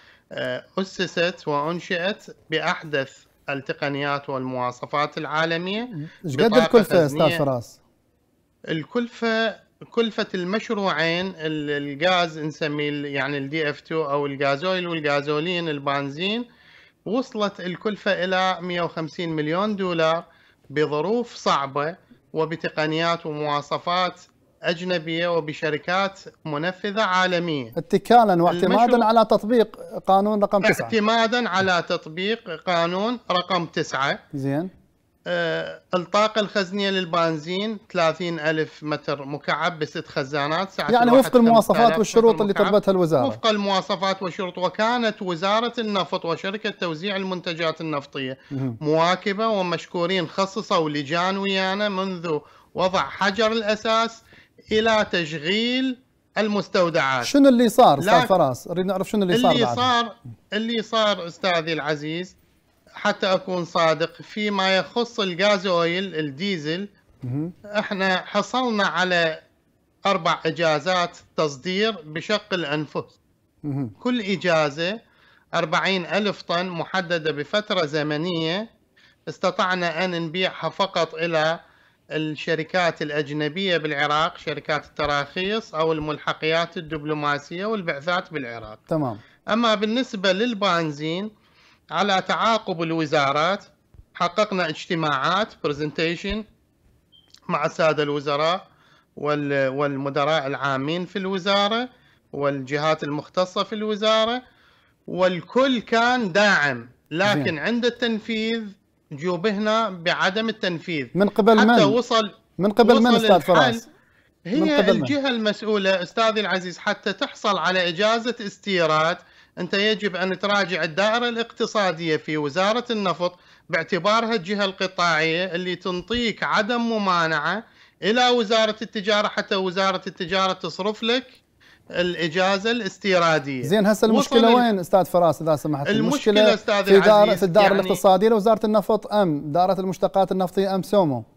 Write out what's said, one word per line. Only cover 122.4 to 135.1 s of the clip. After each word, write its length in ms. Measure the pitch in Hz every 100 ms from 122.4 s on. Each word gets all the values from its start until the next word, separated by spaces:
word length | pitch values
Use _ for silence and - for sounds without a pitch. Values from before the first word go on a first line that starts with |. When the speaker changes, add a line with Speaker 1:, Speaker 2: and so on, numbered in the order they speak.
| 147 143 190 226 240
Speaker 1:
النفط 480 | 220 190 165 175 - _ - -
باعتبارها 640 | 170 160 180 180 220 226
الجهة 300 | 233 165 208
القطاعية 920 | 196 190 190 185 175 156 160 160 190
اللي 220 | 175 185 175
تنطيك 640 | 196 180 170 240 240 180
عدم 380 | 151 165 208 240
ممانعة 840 | 233 226 196 180 160 156 151 190 233 _ - _
إلى 260 | 175 240 247
وزارة 480 | 247 208 226 220 214
التجارة، 460 | 226 220 196 208 208
حتى 260 | - 202
وزارة 480 | 196 190 180 190 185 185
التجارة 460 | 160 175 190 190
تصرف 500 | 185 175 - 190 208
لك 240 | 226 254 254 - _ _ _ _ -
الإجازة 800 | 170 180 170 170 160 185 196 214
الاستيرادية. 920 | 240 196 - 202 180 170 156 139 135
Speaker 2:
زين، 240 | 123 208 202
هسه 200 | 214 226
Speaker 1:
وصل 40 |
Speaker 2:
المشكلة 380 | 226 277 247 226
Speaker 1:
ال- 60 |
Speaker 2:
وين 240 | 240 240 202
أستاذ 260 | 175 196
فراس 380 | 175